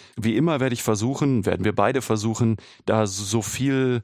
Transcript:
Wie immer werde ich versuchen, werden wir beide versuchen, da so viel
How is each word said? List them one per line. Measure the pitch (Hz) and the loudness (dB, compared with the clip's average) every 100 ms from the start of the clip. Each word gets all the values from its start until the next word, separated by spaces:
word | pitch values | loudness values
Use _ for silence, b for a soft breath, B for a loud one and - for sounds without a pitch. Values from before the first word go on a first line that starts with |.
| B - | B -4
Wie | 113 110 | 0 2
immer | 165 147 | 2 0
werde | 131 | 0
ich | 120 | -2
versuchen, | - 107 117 135 147 127 95 | -2 0 -2 -2 0 0 0
werden | 87 | 0
wir | 98 | 0
beide | 101 101 135 | 2 2 0
versuchen, | - 110 110 110 113 104 B B - | -2 -2 -2 0 0 0 B B 0
da | 107 107 | 2 2
so | 95 101 113 | -2 -4 -2
viel | 107 - 135 135 131 123 | -2 -4 0 2 0 -2